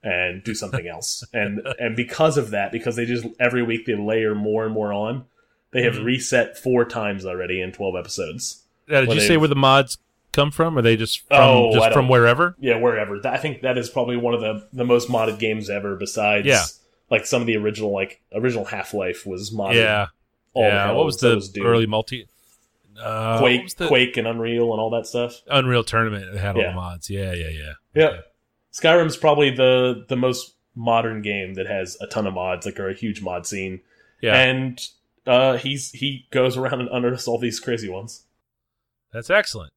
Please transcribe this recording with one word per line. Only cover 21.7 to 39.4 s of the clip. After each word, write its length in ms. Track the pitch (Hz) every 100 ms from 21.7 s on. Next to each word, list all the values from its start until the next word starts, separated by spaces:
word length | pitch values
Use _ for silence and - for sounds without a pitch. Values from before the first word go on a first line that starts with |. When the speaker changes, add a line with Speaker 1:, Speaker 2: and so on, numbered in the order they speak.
| 117 110
Speaker 2:
multi-, 420 | 107 110 123 104 _ _ _ _ _ _ 104
uh, 380 | 110 110 110 113
what 20 |
Speaker 1:
Quake, 220 | 123 123
Speaker 2:
was 100 | 123
the 140 | - 165
Speaker 1:
Quake 280 | 135 127 123
and 120 | 113
Unreal 420 | 117 113 117 117
and 80 | 107
all 100 | 110
that 160 | 117 110
stuff? 340 | 120 120 - -
Speaker 2:
Unreal 340 | 139 127 120
Tournament 540 | 110 113 113 104 92 101
had 160 | 101 101
all 60 |
Speaker 1:
Yeah. 60 | 92
Speaker 2:
the 40 | 90
mods. 340 | 90 87 -
Yeah, 220 | 98 95
yeah, 160 | 90 80
yeah. 240 | 78 76 76 _
Speaker 1:
Yeah. 100 | 147 156
Speaker 2:
Okay. 140 | - - _ _ _ _
Speaker 1:
Skyrim's 440 | - 165 170 160 -
probably 340 | 160 147 143
the, 540 | 123 127 127 127 113 107
the 80 | 127
most 380 | 127 123 - _ _ 120
modern 460 | 120 117 113 110
game 320 | 104 101 95
that 120 | 95 95
has 300 | 101 92 -
a 60 | 101
ton 220 | 117 104
of 60 |
mods, 320 | 92 92 90 101
like, 120 | -
or 100 | 95
a 60 |
huge 260 | 95 113 101
mod 260 | 95 90 85
scene. 320 | 101 95 92 _ _ _ _
Speaker 2:
Yeah. 160 | 113 127
Speaker 1:
And, 440 | 131 131 131 123 - _ _ _ -
uh, 300 | 123 131 123
he's, 340 | 131 139 -
he 360 | - 139 135 _
goes 260 | 131 127 123
around 240 | 131 131
and 80 | 123
unearths 360 | 127 123 127 -
all 120 | 117
these 200 | 123 113
crazy 300 | - 117 107
ones. 380 | 92 110 - _ _ _ _ _ _ _ _ _
Speaker 2:
That's 160 | 113 117
excellent. 420 | 196